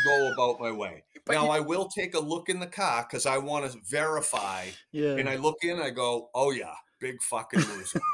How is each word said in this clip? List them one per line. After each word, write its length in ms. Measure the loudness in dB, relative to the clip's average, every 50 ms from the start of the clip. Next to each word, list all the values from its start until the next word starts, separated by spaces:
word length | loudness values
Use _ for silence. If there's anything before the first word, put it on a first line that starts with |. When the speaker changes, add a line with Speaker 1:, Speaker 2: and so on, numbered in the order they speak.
| 6
Speaker 1:
go 260 | 6 6 6 6 4
about 300 | 2 2 2 2 2 0
my 100 | -2 -4
way. 340 | -4 -4 -6 -8 -8 -12 -20 _
Speaker 2:
<laughs> 160 | _ -16 _
But 100 | 0 2
Speaker 1:
Now, 100 | 4 4
Speaker 2:
you 60 | 4 4
Speaker 1:
I 80 | 2
will 280 | 2 0 0 -2 -2 -2
take 260 | -2 -4 -4 0 0
a 40 | -2
look 280 | 0 0 -2 -4 -2 -2
in 100 | -4 -4
the 60 | -4
car 400 | -8 -4 -2 0 2 2 0 -2
'cause 200 | -2 -4 0 0
I 120 | 2 2 0
wanna 320 | 0 0 -2 -2 -2 -4 -6 -10 -10 -4
verify, 840 | 0 0 2 2 2 0 0 0 0 0 -2 -2 -4 -4 -6 -8 -10 -14 -18 _
Speaker 2:
Yeah. 220 | -4 0 0 0 2
Speaker 1:
and 120 | 2 0 0
I 80 | -2
look 260 | 2 0 0 0 2 -2
in, 180 | -2 -2 0
I 100 | -2 -4
go, 400 | -2 0 0 0 0 0 -2 -4 0
"Oh, 160 | 2 2 2
yeah, 240 | 2 0 -4 -6 -10 -14 -16 _ _ -8
big 240 | -8 -6 -6 -4 -4
fucking 380 | -2 -2 -2 -4 2 2 2
loser." 400 | 2 2 0 -8 -8 -4 -4 -2 0 0